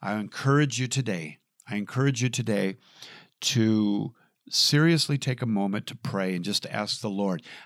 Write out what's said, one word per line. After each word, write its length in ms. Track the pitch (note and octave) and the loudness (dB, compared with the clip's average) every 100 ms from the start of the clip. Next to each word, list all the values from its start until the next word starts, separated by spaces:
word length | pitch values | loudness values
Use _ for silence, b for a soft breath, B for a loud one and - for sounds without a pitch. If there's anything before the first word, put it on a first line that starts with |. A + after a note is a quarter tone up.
I 140 | G2 G#2+ | -6 -4
encourage 640 | G2+ - C3+ C#3+ D3 A#2+ | -6 -2 2 4 4 0
you 100 | B2+ | -2
today, 500 | C3+ A2 F2+ D#2 - _ _ - | -2 -2 -2 -6 -14 _ _ -8
I 100 | G#2 | -6
encourage 460 | G2+ B2+ C#3 A#2+ | -4 0 2 2
you 60 | B2 | 0
today 480 | A#2 A2+ G2+ G2 G2 B B B B B - | 0 0 0 0 -4 B B B B B -6
to 720 | - B2 A2 A2 G#2 G2+ G#2+ - b b - | 0 2 4 4 2 0 -4 -10 b b -6
seriously 680 | - - D3 E3 D#3+ - C#3+ | 0 4 6 6 4 2 0
take 240 | - B2 | -2 -2
a 60 | A#2 | 0
moment 400 | G#2 G2+ G#2 - | 0 0 -2 -6
to 100 | A#2 | -10
pray 380 | - G2 F#2 | -4 -2 -2
and 100 | F2+ | -2
just 180 | F2+ G2+ | -2 -4
to 100 | - | -4
ask 280 | G#2 G#2 - | -6 -4 -4
the 80 | A2 | -4
Lord, 340 | G2 G2 E2+ B B | -2 0 -2 B B